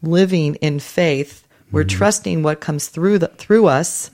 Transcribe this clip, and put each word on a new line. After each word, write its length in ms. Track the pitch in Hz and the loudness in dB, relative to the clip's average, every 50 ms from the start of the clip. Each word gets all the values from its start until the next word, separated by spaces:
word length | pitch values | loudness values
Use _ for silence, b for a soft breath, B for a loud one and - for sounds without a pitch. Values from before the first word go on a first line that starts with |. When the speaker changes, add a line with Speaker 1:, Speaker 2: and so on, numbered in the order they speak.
| - | -4
Speaker 1:
living 540 | 160 170 175 190 185 185 170 151 147 151 | 0 2 2 2 2 2 0 0 0 -2
in 240 | - - 151 147 143 | -2 -2 -2 -2 -4
faith, 600 | - - - - 175 160 143 135 143 - - - _ b b b b b 101 | -6 -6 -2 0 0 0 0 -2 -4 -6 -10 -20 _ b b b b b -2
we're 100 | 151 156 | -2 -2
Speaker 2:
Mm-hmm. 160 | - 98 92 | -2 0 0
Speaker 1:
trusting 440 | 196 208 208 - - 196 175 160 151 | 2 2 0 0 -2 -4 -4 -2 0
what 160 | 151 151 - | -2 -2 -4
comes 260 | - - 151 147 - - | -4 -6 -6 -6 -6 -8
through 300 | - 160 170 196 208 190 | -6 -2 0 2 2 2
the, 100 | 170 - | 0 -2
through 380 | - - - - 208 226 220 | -6 -6 -2 2 4 4 6
us, 440 | 165 131 139 175 - - - - - | 6 4 2 0 -2 -6 -8 -10 -12